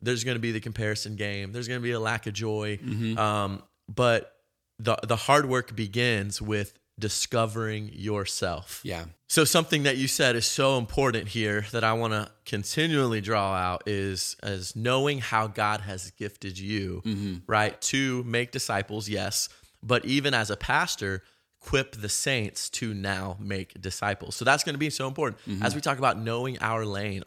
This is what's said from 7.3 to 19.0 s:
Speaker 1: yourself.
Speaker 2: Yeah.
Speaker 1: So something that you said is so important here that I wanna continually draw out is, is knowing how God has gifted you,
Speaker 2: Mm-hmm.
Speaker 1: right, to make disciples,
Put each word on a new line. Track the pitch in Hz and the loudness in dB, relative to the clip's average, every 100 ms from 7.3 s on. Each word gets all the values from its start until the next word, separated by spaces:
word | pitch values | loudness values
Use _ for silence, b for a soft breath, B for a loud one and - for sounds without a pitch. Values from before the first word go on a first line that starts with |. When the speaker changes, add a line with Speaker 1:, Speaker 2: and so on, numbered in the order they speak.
| 120 113 110 110 107 104 | 2 2 0 -4 -4 -8
Speaker 1:
yourself. | - 104 104 95 - 92 80 - - | -6 -2 -2 -2 -2 -2 -2 -8 -10
Speaker 2:
Yeah. | 104 85 82 - - | -6 -6 -8 -12 2
Speaker 1:
So | 160 | 4
something | 151 175 160 156 | 6 6 4 4
that | 143 131 | 4 2
you | 135 | 0
said | - 135 117 | 4 4 4
is | - | 2
so | - 135 131 | 4 4 4
important | 113 - 135 113 101 | 2 4 4 2 -2
here | 113 107 104 104 | 0 0 0 0
that | 120 | 2
I | 110 | 2
wanna | 113 113 107 107 _ | 2 0 -2 -4 _
continually | - 104 101 - 165 151 127 110 | -6 -4 -2 0 2 4 4 2
draw | 98 107 98 | 0 2 2
out | 92 90 90 104 | 0 0 -2 -2
is, | 101 98 92 - - | -2 -2 -2 -4 -6
is | 101 95 92 | -6 -6 -6
knowing | 110 117 131 143 139 | -4 0 2 2 0
how | 113 110 110 | 0 0 0
God | 101 104 107 | 0 0 0
has | 101 92 90 | -4 -8 -10
gifted | - 101 - 98 92 | -8 -10 -8 -10 -8
you, | 95 107 95 90 | -4 -2 -2 -4
Speaker 2:
Mm-hmm. | 110 101 101 90 90 | -4 -2 -2 -4 0
Speaker 1:
right, | 107 107 - | 2 2 0
to | - 135 135 123 | -2 0 0 -2
make | 120 120 120 | -2 -2 -2
disciples, | 135 - 101 98 107 | -4 -2 -2 -2 -4